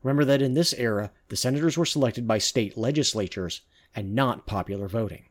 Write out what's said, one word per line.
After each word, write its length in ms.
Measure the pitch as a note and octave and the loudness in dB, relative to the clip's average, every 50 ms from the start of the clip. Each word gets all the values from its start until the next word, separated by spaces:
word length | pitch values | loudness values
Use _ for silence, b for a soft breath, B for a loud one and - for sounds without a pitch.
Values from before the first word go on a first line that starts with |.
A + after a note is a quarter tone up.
Remember 220 | - C3 C#3 C#3+ D3 | 0 2 2 4 4
that 180 | C3 C#3 C3+ | 4 6 4
in 120 | C#3 C3 B2+ | 4 2 4
this 180 | D3+ F3 - | 2 2 2
era, 400 | - - B2 A2+ G#2+ G2+ G#2 G2+ _ _ _ _ | 0 0 0 0 0 0 -2 -4 _ _ _ _
the 80 | G#2+ | -6
senators 420 | G2 - B2+ C3+ D3 D#3 E3 D3 E3 | -2 0 0 0 2 2 0 2 2
were 80 | E3+ | 0
selected 400 | - - D3+ C3+ A#2+ A2 A#2+ A#2+ | 0 2 2 0 0 0 -2 -2
by 120 | A2 A2 G#2+ | 0 0 2
state 380 | - - - C3 A2 G2 - | 0 0 0 0 0 0 -2
legislatures 840 | A2+ A2 B2+ C#3+ D3+ C#3 - - G#2+ G2+ F2+ - G2+ F#2 E2+ - - b b b b b b b | -2 -2 0 2 2 0 0 0 -2 -4 -4 -4 -6 -6 -6 -6 -10 b b b b b b b
and 220 | A2 G2+ G2 G2+ | -10 -8 -2 0
not 320 | B2+ C3+ B2+ A2 - - - | 0 2 0 0 -4 -6 -4
popular 400 | G#2+ G2 F2 - G2 G2 G2+ F#2+ | -4 -4 -4 -4 -6 -6 -6 -4
voting. 380 | F2 A#2 A2+ G2+ D#2+ - - _ | -4 -4 -4 -4 -8 -12 -18 _